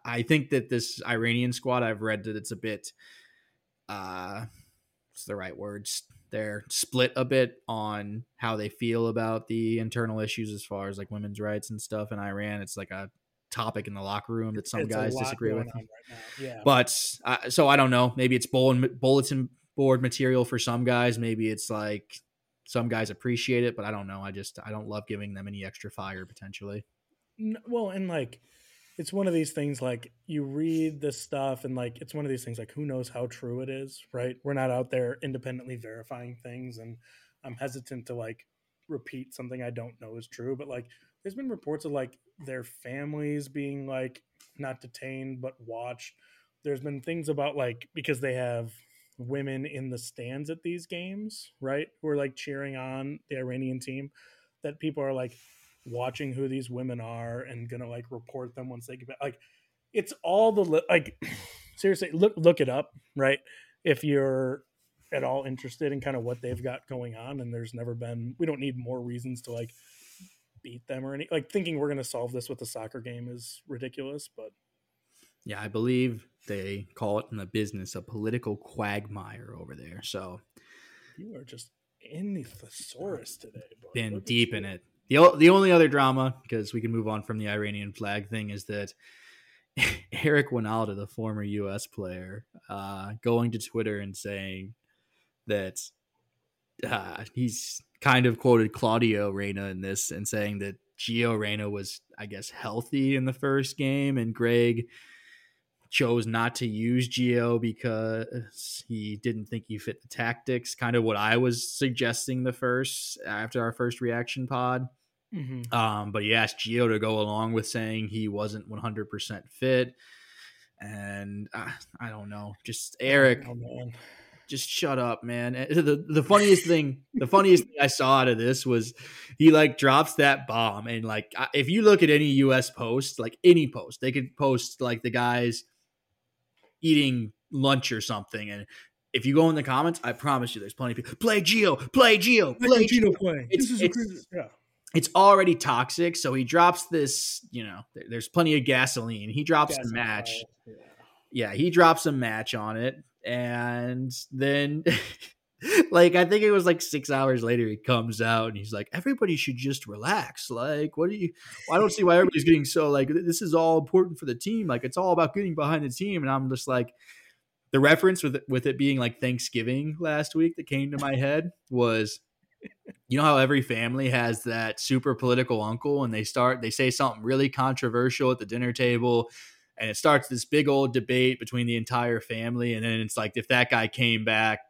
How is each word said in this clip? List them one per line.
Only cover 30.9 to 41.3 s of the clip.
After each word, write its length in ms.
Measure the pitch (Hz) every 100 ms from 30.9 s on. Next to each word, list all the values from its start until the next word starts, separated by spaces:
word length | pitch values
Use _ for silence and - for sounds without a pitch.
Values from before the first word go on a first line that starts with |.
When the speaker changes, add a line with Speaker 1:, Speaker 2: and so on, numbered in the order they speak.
| 147
Speaker 2:
this 220 | 143 131
stuff 420 | - 143 135 127
and, 120 | 135 127
like, 220 | 120 117
it's 120 | 123
one 120 | 151
of 40 | 147
these 140 | 127
things, 160 | 120 117
like, 140 | 110
who 120 | -
knows 240 | 147 131 120
how 200 | 123 123
true 320 | - 127 123
it 80 | 131
is, 360 | 135 135 - -
right? 220 | 127 127 127
We're 100 | 143
not 200 | 143 131
out 180 | 123 127
there 280 | 127 120 131
independently 540 | 143 131 131 127 127 123
verifying 580 | 113 113 113 123 120
things, 440 | 120 123 123 127 113
and 180 | 113 117 _ _ _ _
I'm 100 | 135
hesitant 520 | 120 139 131 123 127 123
to, 100 | 120
like, 320 | 113 117 _ _ _ _ -
repeat 440 | 147 - 131 131
something 300 | - 127 127
I 80 | 123
don't 300 | 120 117 117
know 160 | 113 117
is 100 | 113
true, 300 | - 120 131
but, 100 | 143
like, 220 | 127 120 _ _ _
there's 140 | 196